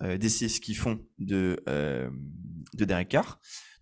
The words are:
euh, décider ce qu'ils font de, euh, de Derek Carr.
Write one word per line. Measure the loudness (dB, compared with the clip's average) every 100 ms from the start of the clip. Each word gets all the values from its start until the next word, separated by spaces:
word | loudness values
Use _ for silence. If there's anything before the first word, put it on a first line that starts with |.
euh, | -2 2
décider | 2 2 2
ce | 0
qu'ils | -4 -2
font | -2 -2 -6 -8
de, | 0 4 4 2 0
euh, | 0 0 0 -2 -6 -10 -12 -12 -12 -10
de | 0
Derek | 2 2 2
Carr. | 2 2 -4 -16 -16 -18 -4